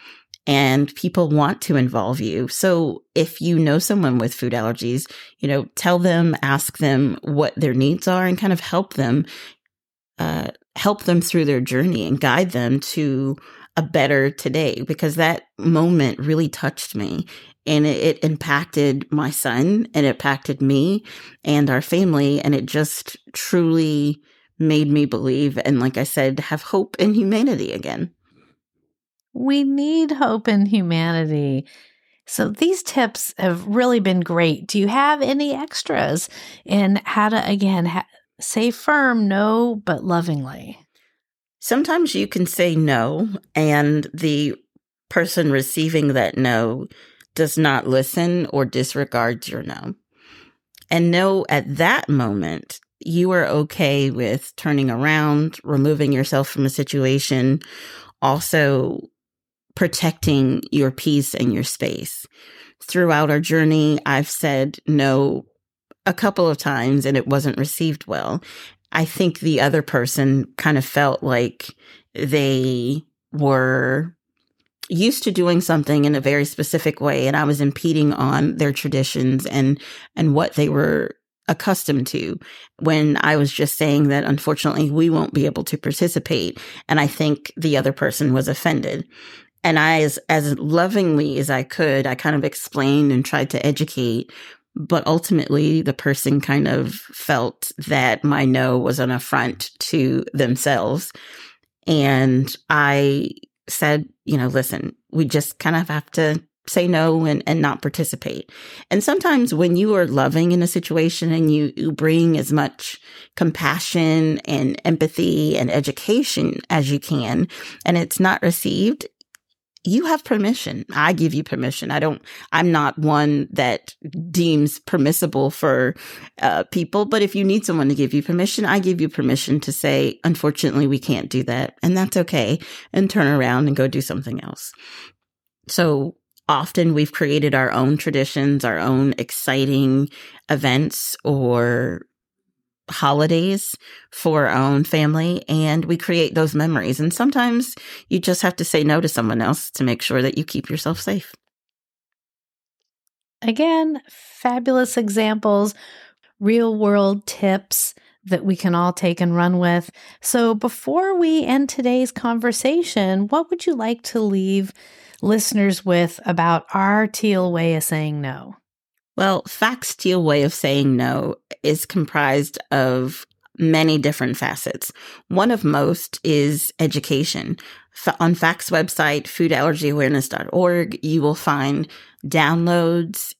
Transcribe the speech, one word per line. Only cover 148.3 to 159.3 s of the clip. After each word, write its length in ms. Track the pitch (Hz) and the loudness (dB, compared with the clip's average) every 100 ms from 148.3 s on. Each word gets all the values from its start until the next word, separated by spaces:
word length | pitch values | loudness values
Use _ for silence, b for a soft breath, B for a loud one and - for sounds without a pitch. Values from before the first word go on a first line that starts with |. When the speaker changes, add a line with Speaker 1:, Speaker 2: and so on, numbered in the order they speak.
| 180 | 0
Speaker 1:
have 140 | 180 180 | 0 -2
to 80 | |
say 180 | 165 160 | 0 2
no 180 | 151 156 | 2 2
to 60 | 160 | 0
someone 340 | - 117 117 | 0 0 0
else 300 | 107 156 - | 0 -2 -4
to 120 | - | -2
make 180 | 127 120 | -2 -2
sure 180 | - 127 | -2 0
that 140 | 131 - | 0 -2
you 60 | |
keep 260 | 156 - - | -6 -6 -6
yourself 320 | 156 - 170 | -6 -4 -4
safe. 320 | - 202 - - _ _ _ _ _ _ _ _ _ _ _ _ _ _ _ _ _ _ _ _ | -4 -6 -6 -18 _ _ _ _ _ _ _ _ _ _ _ _ _ _ _ _ _ _ _ _
Speaker 2:
Again, 600 | 226 226 320 320 320 294 - | -4 0 2 2 0 -4 -10
fabulous 880 | - - - 247 247 247 254 254 - | -20 -20 -6 -4 -2 2 2 2 -2
examples, 760 | 214 202 214 214 214 202 208 B B B B B B - | -2 0 0 0 2 2 0 B B B B B B -4
real 340 | 208 233 226 | 2 2 2
world 500 | 214 208 202 196 202 - | 2 2 4 4 0 -6
tips 640 | - 196 190 - - - b b b | -2 0 0 -2 -4 -4 b b b
that 200 | 190 180 | -4 -2
we 120 | 196 180 | 0 0
can 180 | 185 | 2
all 180 | 175 175 | 2 2
take 280 | 175 180 170 | 0 0 0
and 160 | 175 | 2